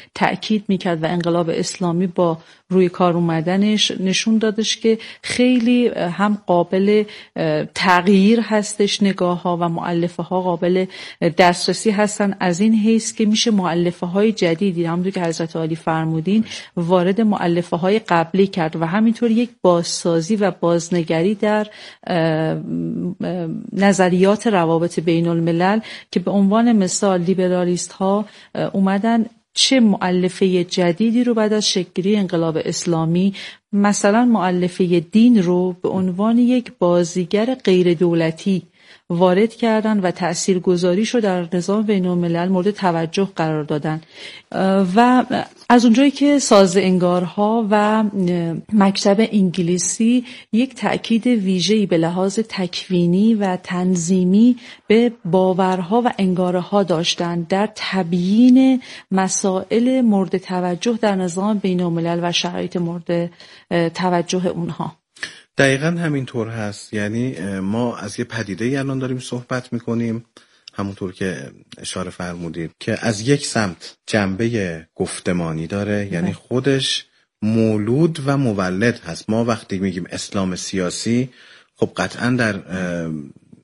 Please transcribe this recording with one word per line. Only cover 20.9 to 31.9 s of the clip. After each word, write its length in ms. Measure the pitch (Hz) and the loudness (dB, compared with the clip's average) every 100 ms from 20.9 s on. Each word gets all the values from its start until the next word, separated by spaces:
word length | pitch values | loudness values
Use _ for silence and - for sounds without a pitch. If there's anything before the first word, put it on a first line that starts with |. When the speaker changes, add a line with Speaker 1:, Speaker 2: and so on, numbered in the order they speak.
| 175 165 165 180 | -2 0 0 0
Speaker 1:
در، 320 | 208 214 214 214 - - - - | 0 0 0 -2 -10 -20 -16 -4
اه، 100 | 180 | 0
اه، 1300 | 160 160 160 160 156 165 165 - 175 180 175 180 165 160 - | 0 0 -2 -4 -6 -6 -4 -4 -6 -6 -6 -6 -8 -10 -8
نظریات 760 | - 196 190 180 180 190 214 240 | 0 2 4 2 4 4 2 0
روابط 540 | 196 165 165 170 175 | 0 2 2 0 -2
بین‌الملل 800 | 170 165 170 165 165 165 185 220 - - - | 0 0 0 0 0 2 2 0 -4 -16 -6
که 100 | 202 | -4
به 100 | 180 | -2
عنوان 420 | 202 196 220 240 | 2 2 4 4
مثال 480 | 220 185 - 202 185 | 2 0 0 0 0
لیبرالیست‌ها، 1040 | 175 190 180 180 180 180 - - 190 202 208 - - | 0 0 0 0 0 -2 -6 -4 -2 0 -4 -12 -14
اه، 160 | - 160 | -6 -4
اومدن 540 | 196 190 196 226 233 214 - _ | 0 0 0 0 0 -2 -8 _
چه 260 | - - 262 | -4 2 4
مؤلفه 840 | 220 196 180 180 180 - 190 180 | 4 2 0 0 0 0 0 2
جدیدی 600 | 175 - 175 165 226 226 | 0 0 0 2 0 2
رو 100 | 247 | 0
بعد 180 | 226 214 | 0 0
از 160 | 214 208 | 0 0
شکلگیری 480 | 190 175 | -2 -4